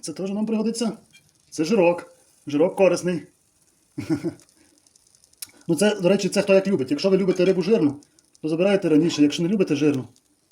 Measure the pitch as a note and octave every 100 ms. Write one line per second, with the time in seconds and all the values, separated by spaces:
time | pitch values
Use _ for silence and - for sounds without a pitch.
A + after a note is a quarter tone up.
0 | - D#3+ F#3+ G3+ A3 A3 A3 A3+ A#3 D#3+
1 | _ _ _ _ _ - D#3 A3 F3 F3
2 | - _ _ _ - C#3+ F3 F#3+ F#3 E3+
3 | E3+ E3+ - _ _ _ _ _ _ -
4 | G#2 D3+ D#3+ - _ _ _ _ _ _
5 | _ _ _ _ - _ - E3 G#3 G#3+
6 | F3 G3 F#3 G3+ F#3+ F#3+ F#3+ F#3+ B2+ D3
7 | G3 F#3+ F#3+ F3+ F3+ F#3 F3 A3 D3+ C#3
8 | _ _ _ _ D#3 D#3+ F#3+ G3 F3+ D3+
9 | E3 D3+ D3 D3 E3+ G#3+ F#3 D3 D3 C3
10 | A2+ _ _ _ _